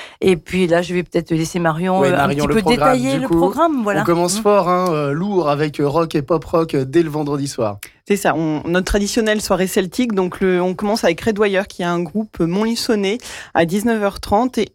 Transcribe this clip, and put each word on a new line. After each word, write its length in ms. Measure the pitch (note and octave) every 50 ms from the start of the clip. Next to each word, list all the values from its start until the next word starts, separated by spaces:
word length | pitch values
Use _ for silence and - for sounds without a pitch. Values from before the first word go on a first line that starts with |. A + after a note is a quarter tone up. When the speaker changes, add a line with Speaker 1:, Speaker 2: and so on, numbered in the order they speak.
| - - - -
Speaker 1:
Et 160 | - F#3+ F#3
puis 300 | D#3+ - - F3 F#3 F#3
là, 160 | E3 E3 F3 F3+
je 120 | E3+ F3+
vais 100 | F3+ E3+
peut-être 260 | - - E3+ E3 -
laisser 300 | E3 D#3 E3 D#3 - F3+
Marion, 400 | E3+ D#3+ D#3 D#3+ F3+ F#3 F#3 F#3+
Speaker 2:
Ouais, 80 | - -
Speaker 1:
euh, 60 | F3+
un 120 | - -
Speaker 2:
Marion, 120 | - - C#3+ -
Speaker 1:
petit 40 | -
Speaker 2:
le 60 | -
Speaker 1:
peu 40 | A3 F#3+
Speaker 2:
programme, 340 | - A#3+ B3 - - B3+ B3+
Speaker 1:
détailler 160 | B3 C4+ C4+
Speaker 2:
du 60 | C4
Speaker 1:
le 80 | C4 A#3
Speaker 2:
coup, 80 | E3+
Speaker 1:
programme. 460 | E3 F3 F#3+ G#3 C4+ E4 E4 D4+ B3+ G#3+
Voilà. 180 | G3+ G3 G3+ G#3+
Speaker 2:
on 20 |
commence 320 | G3 F3 E3+ F3 F3 F#3+ G#3+
Speaker 1:
Mmh. 20 | A3
Speaker 2:
fort, 260 | G3+ G#3 G3+ E3+ F3
hein, 180 | F3+ F3+ F#3 F3+
euh, 220 | D#3+ D3+ D3 C#3 C#3+
lourd 260 | D#3+ F#3 G#3 G3+ F#3
avec, 400 | D#3 D3 D3 C#3 D#3 D3+ C#3+ -
euh, 80 | C#3+
rock 300 | C#3+ C3+ E3 E3 D#3+ -
et 60 | D#3 C3+
pop 220 | - E3+ D#3+ -
rock, 300 | - - E3 D#3+ D#3+ -
euh, 100 | C#3 C3
dès 180 | C3 C3+ E3+ E3
le 80 | D#3
vendredi 360 | C#3+ D#3 D3+ C#3+ D3 C#3+ C#3+
soir. 320 | C3+ - - A2+ G#2 G2+ G#2 - - - _ _ -
Speaker 3:
C'est 80 | G3+
ça, 180 | G3 - F3+ C3
on, 280 | D#3 E3 D#3 D3+ D3 -
notre 200 | E3 F3 F3+ F3+
traditionnelle 540 | - G#3+ G#3 G3+ G3+ - B3 A3 G#3+ G#3+ G#3+
soirée 280 | - - G3 E3+ F#3+ F#3
celtique, 440 | - G#3+ F#3+ E3+ - - B3+ A#3 G#3
donc 260 | F#3+ F#3 F3+ - -
le, 200 | G3 F#3 F3+ F3+
on 140 | F3+ F#3 F#3
commence 300 | - G#3 G3+ G#3+ A#3+ -
avec 160 | - E3+ -
Redwire, 480 | - A#3 A3 G3 G#3+ G#3 F#3+ F#3 G3+ -
qui 140 | - - F3+
est 20 |
un 160 | F3 F3 E3+
groupe 400 | F3 D#3 - G#3 A3 - - -
montluçonnais, 800 | E3+ E3 F3 G3+ A3 A3+ A#3 A3+ - - A3+ G#3 G3 F#3+ G#3+ B3 - - - - - - -
à 100 | E3 E3+
dix-neuf 380 | D#3+ F3+ G#3 G3+ A#3+ A3+ G#3+ G3+
heures 160 | G3+ - -
trente, 380 | - - G#3 G#3 B3 B3+ - A#3
et, 120 | G3+ -